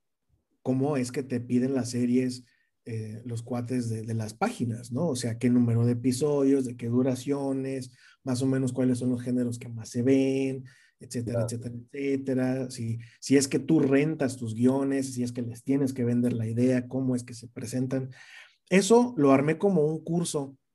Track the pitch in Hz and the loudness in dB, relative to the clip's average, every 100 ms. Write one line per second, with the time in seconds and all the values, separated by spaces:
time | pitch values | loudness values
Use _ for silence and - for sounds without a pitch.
0 | _ _ _ _ _ _ - 131 139 143 | _ _ _ _ _ _ -2 0 2 0
1 | 120 143 127 120 120 123 127 135 117 120 | -2 -6 -4 -6 0 0 2 0 -2 -2
2 | 123 123 127 123 - _ _ _ - 113 | 2 2 0 -4 -14 _ _ _ -12 -10
3 | 110 113 123 113 117 123 120 127 113 110 | -10 -12 -10 -10 -6 -6 -2 -2 -2 -4
4 | 113 113 107 - 214 - 120 107 - 120 | -4 -4 -4 -2 -2 -2 -4 -4 -6 -4
5 | 170 127 120 110 127 123 120 117 120 120 | -2 -2 -4 0 2 4 4 4 2 2
6 | 131 123 151 143 135 139 123 117 117 123 | 0 0 0 2 4 4 0 -6 -2 2
7 | 131 123 139 143 139 135 135 135 127 - | 2 0 -4 -4 -2 -4 -4 -6 -10 -18
8 | - _ 135 123 135 131 131 127 127 123 | -20 _ -4 0 2 2 0 0 0 2
9 | 127 123 123 123 120 117 120 113 107 123 | 0 -2 -2 -2 -2 -4 -10 -12 -8 -2
10 | 123 135 135 135 135 135 131 - _ _ | 4 4 4 0 -2 -4 -12 -20 _ _
11 | 117 123 117 117 113 117 117 120 - 143 | -10 -8 -4 -2 -2 -4 -8 -12 -14 -6
12 | 139 139 135 127 127 131 123 - 113 113 | -2 -2 0 0 0 -2 -6 -6 -6 -6
13 | - _ - 135 131 151 - 160 135 139 | -10 _ 4 4 4 -2 2 4 6 4
14 | 156 151 139 117 117 110 123 135 139 139 | 2 0 -4 -4 -8 2 2 4 0 -2
15 | 135 123 120 123 117 117 - 139 135 - | -4 -4 -6 -4 -8 -8 -2 0 0 0
16 | 120 120 120 120 110 113 127 127 123 131 | 0 2 2 0 -2 2 2 2 -2 -4
17 | 131 123 120 120 117 - 113 131 131 135 | -2 -2 -4 -14 -14 -12 -8 -4 -2 -4
18 | 131 - - - - _ _ 185 196 233 | -6 -12 -20 -20 -20 _ _ 2 6 6
19 | 247 160 139 135 147 160 202 180 151 160 | 6 4 6 6 4 2 2 4 2 0
20 | 156 170 170 151 139 135 _ | -2 -2 -2 -4 -6 -12 _